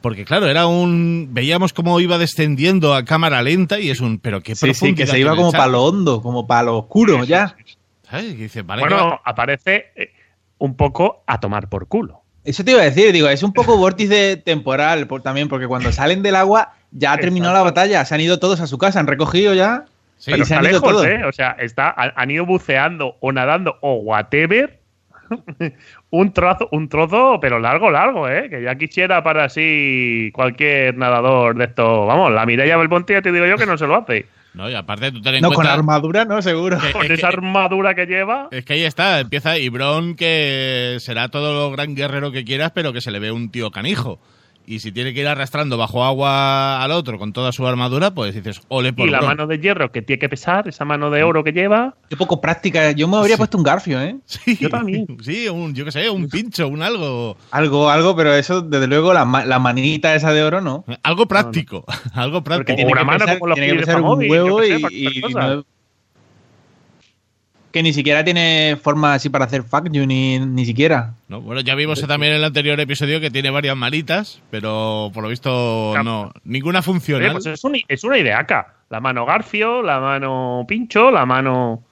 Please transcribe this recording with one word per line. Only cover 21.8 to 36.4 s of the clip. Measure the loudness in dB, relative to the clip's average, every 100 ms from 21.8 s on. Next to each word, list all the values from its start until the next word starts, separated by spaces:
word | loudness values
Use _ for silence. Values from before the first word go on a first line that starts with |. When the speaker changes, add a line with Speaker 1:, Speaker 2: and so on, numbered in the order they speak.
| -2 0
Speaker 3:
han, | -4
han | -2 -2
ido | -2 0
buceando | -2 0 0 0 -2 -8 -4
o | -4
nadando | 0 0 0 -2 -4
o | -2 -2
whatever. | 0 -2 0 0 2 0 0 _ _ _ _ -20 _
<laughs> | -12 -12 -8 -8 -8 -20 -20 _
Un | 0 2
trozo, | 2 2 0 -2
un | -4 -2
trozo, | -2 0 4 4 4
pero | 2 0
largo, | 0 2 2
largo, | 4 2 0 -2
¿eh? | -4 -4
Que | -8
ya | -6 -6
quisiera | -6 -2 2 2
para | 2 0 0
sí | 0 0 0 0 0 -2 -2 -4
cualquier | -2 -2 0 0 2 0 0
nadador | 0 2 4 4 2 2
de |
estos. | -2 0 2 4 4
Vamos, | 4 4
la | 4 2
Mireia | 2 4 4
Belmonte | 2 0 2
ya | 0
te | 2
digo | 2 2
yo | 2
que | 0
no | 0
se | 2
lo | 0
hace. | 0 -4 -4 _ _
Speaker 1:
No, | -14 -10
y |
aparte | -8 -8 -6 -6
tú | -4
ten | -2
en | 2
Speaker 2:
No, | 2
con | 4
Speaker 1:
cuenta | 2
Speaker 2:
armadura, | 2 2 2 0 0
¿no? | 0 0